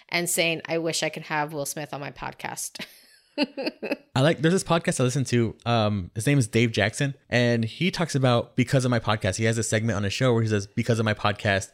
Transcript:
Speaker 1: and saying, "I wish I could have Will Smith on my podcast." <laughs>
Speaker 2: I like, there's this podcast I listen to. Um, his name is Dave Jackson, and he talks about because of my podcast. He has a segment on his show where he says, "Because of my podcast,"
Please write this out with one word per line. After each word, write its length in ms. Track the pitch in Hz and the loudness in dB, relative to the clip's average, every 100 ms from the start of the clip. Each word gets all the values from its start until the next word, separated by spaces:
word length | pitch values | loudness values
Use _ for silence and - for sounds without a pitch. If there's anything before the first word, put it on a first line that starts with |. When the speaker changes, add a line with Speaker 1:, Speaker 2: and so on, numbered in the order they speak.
| - | -6
Speaker 1:
and 200 | 170 175 | -4 -2
saying, 320 | - 165 160 - | 0 0 0 -2
"I 120 | 165 | -2
wish 260 | 165 151 | -2 -2
I 60 | 156 | -4
could 140 | 156 | -6
have 280 | 156 151 147 | -6 -4 -2
Will 120 | 156 139 | -4 -6
Smith 280 | - 147 | -8 -8
on 60 | 139 | -10
my 120 | 139 | -10
podcast." 760 | 131 139 - - - - - - - _ _ _ - | -10 -12 -10 -10 -8 -10 -12 -16 -20 _ _ _ -4
<laughs> 0 | 294 - - - - - _ - | -4 -4 -8 -6 -8 -8 _ 0
Speaker 2:
I 60 | |
like, 200 | 147 170 | 2 2
there's 120 | 160 | 2
this 100 | 185 | 2
podcast 360 | - 170 - 165 | 0 0 0 0
I 40 | |
listen 200 | 127 135 127 | 0 0 0
to. 300 | 120 113 - 117 | 2 0 -2 0
Um, 440 | 117 104 104 87 107 | 2 2 0 -4 -4
his 100 | 143 | 2
name 140 | 143 | 4
is 80 | 107 | 4
Dave 240 | 113 120 | 4 2
Jackson, 440 | 110 101 - 143 135 - | 2 0 0 -4 -4 -2
and 340 | 120 120 117 113 | 2 2 2 -2
he 260 | - 175 | -2 -2
talks 240 | - 165 135 | -2 -2 2
about 400 | 131 120 - - | 4 2 0 -2
because 280 | 120 139 123 | 2 2 2
of 60 | |
my 80 | 120 | 0
podcast. 360 | 107 107 98 92 | 0 0 0 0
He 80 | |
has 140 | 113 117 | 0 0
a 60 | |
segment 320 | 110 110 113 98 | 0 0 0 0
on 60 | |
his 100 | 101 | -2
show 200 | - 131 | 0 2
where 80 | 113 | 4
he 60 | 113 | 2
says, 180 | 104 101 | 0 -2
"Because 320 | - 117 110 | -4 0 2
of 60 | 110 | 0
my 80 | |
podcast," 560 | 104 107 101 107 95 - | 0 -2 0 0 0 -2